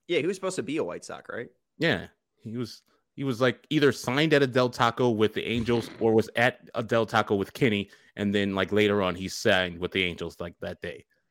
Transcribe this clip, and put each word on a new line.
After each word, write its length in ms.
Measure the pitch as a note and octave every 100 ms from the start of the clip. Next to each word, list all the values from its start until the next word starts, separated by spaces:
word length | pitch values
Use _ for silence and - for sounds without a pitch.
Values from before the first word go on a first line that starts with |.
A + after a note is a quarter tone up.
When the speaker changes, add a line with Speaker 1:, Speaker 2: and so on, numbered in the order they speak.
| -
Speaker 1:
Yeah, 120 | E3+
he 60 | D3+
was 100 | G3
supposed 180 | F#3+ F#3
to 80 |
be 140 | B2+ D3+
a 60 |
White 220 | F#2 E2+ -
Sox, 240 | C#2+ -
right? 180 | - B2 _ _ -
Speaker 2:
Yeah, 300 | E3 G2+ F2 _ _ _
he 160 | A#2 A2+
was. 240 | A#2+ - _ _ _ -
He 100 | C#3
was, 160 | A2
like, 240 | B2+ A#2+ -
either 220 | D#3 C#3
signed 420 | - - C3 D#3+
at 100 | D3
a 40 | C#3
Del 220 | B2+ B2
Taco 400 | - A#2+ - B2
with 240 | G#2+ G#2+
the 100 | - -
Angels 440 | A#2 A2+ A#2 A2 -
or 140 | A2+
was 160 | A2 G#2+ -
at 320 | B2 - -
a 80 | -
Del 240 | A2+ A#2 A2
Taco 300 | A2+ G#2 G2+
with 160 | F#2+
Kenny. 380 | - C3+ G#2 G2 - _ -
And 180 | G#2
then, 220 | G2+ G2 F#2+
like, 160 | F#2
later 300 | G2+ G#2+ G2+
on, 120 | F#2
he 140 | E2+ F#2
signed 500 | - A2 F#2+ F2+ E2+
with 140 | F2+
the 140 | F#2+ F2+
Angels, 340 | E2 E2+ -
like, 180 | F2 -
that 200 | G2 F2+
day. 220 | F2+ B1+ - _ _